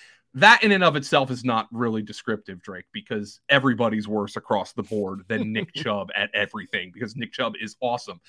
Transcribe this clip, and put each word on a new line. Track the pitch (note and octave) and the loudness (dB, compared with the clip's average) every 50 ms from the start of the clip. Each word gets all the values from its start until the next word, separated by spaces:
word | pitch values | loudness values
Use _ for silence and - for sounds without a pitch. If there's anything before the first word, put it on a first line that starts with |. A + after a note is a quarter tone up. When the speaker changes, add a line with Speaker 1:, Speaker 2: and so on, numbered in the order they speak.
| - - _ _ _ _ - | -20 -20 _ _ _ _ 2
Speaker 1:
That | C3 G3 G#3+ A#3 - | 6 8 8 8 8
in | A3 G#3 | 6 4
and | G3+ F#3 F3+ | 4 6 6
of | D#3+ C#3+ | 4 4
itself | D3 C3+ - D#3 C#3+ C3+ B2+ | 2 0 2 2 2 2 0
is | B2+ A#2 A#2 | -2 -4 -2
not | B2+ A#2 A2 A2 - | 0 0 0 0 -2
really | A#2 A2+ A#2+ A2+ A2 A2 | -4 -2 -2 0 0 -2
descriptive, | G#2+ G#2+ G2+ - - A#2 G#2+ G#2 - - F#2+ F2 | -4 -6 -10 -8 -4 -4 -4 -4 -6 -12 -16 -16
Drake, | - G#2+ F#2+ F2+ - _ | -14 -14 -16 -16 -14 _
because | - G#2 - - A#2+ G#2 G#2 F#2+ - - _ - | -14 -12 -8 -6 -6 -6 -6 -8 -14 -8 _ 2
everybody's | C#3+ C#3 C3 C3+ A#2 G#2+ A#2+ A2 A2 A2 G#2 | 4 4 4 4 4 4 2 0 0 -2 -2
worse | G#2 G#2+ G#2+ G2+ G2+ - | -2 -2 -4 -4 -4 -6
across | G#2 - - A2+ G2 F#2 - | -8 -4 -2 -2 -2 -2 -4
the | - A#2+ | -8 -10
board | G#2+ - A2 G#2 G2+ F#2 F#2+ G2 F2+ - | -8 -6 -4 -4 -4 -4 -6 -8 -8 -6
than | A2+ - - A2 | -4 -4 -4 -4
Nick | A2 A2 E3 - | -4 -6 -6 -6
Speaker 2:
<laughs> | - | -8
Speaker 1:
Chubb | - D#3 A#2 G#2 G2+ F#2 F2+ - | -8 -4 -4 -4 -4 -4 -6 -4
at | G2+ G#2 - - | -4 -4 -2 -2
everything, | G#2 G#2 - - G#2 F2 - - F#2+ F2+ F#2 | -4 -4 -4 -6 -10 -10 -6 -6 -6 -6 -8
because | - - B2 G#2 A2 | -10 -10 -10 -10 -8
Nick | A#2 A#2 - | -10 -10 -8
Chubb | - - B2 A2+ G#2 - | -6 -4 -4 -4 -6 -8
is | A2 G#2 - - | -12 -12 -8 -6
awesome. | B2+ A#2+ A#2+ A#2 - G#2 F2+ E2+ _ | -4 -4 -4 -4 -6 -10 -18 -18 _